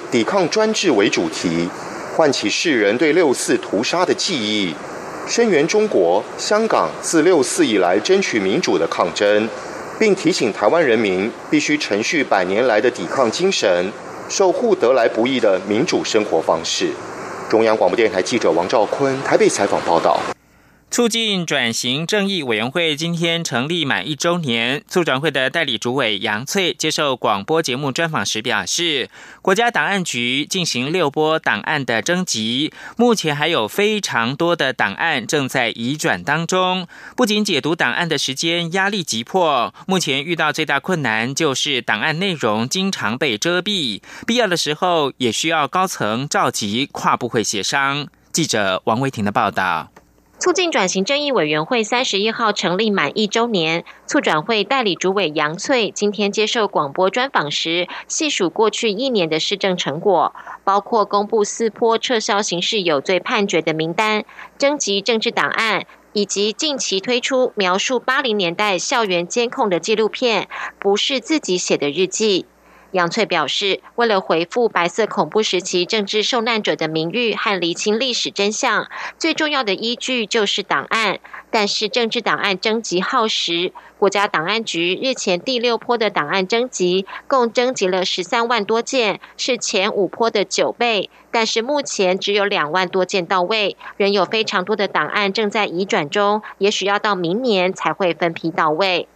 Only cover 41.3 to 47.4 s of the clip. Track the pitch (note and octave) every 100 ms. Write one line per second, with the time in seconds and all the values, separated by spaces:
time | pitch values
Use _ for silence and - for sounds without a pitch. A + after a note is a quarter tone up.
41.3 | C#3 D#3 B2+ C#3+ B2+ A#2 G#2+ D3+ D#3 G3
42.3 | D#3+ A#2 G#2+ B2+ F3+ G3 - G#2 A#2+ D3+
43.3 | G#2 E3+ F3+ F3+ G3+ C3 F#2+ - - -
44.3 | A#3 G#3+ E3+ D3 D3+ F3+ E3+ C#3 - A#2+
45.3 | - E3 D#3+ C#3 F#3 F#3 - G#2+ A2+ C#3+
46.3 | G3+ D3 - G#2 A2+ C#3 - F3 C3 A#2+
47.3 | A#2+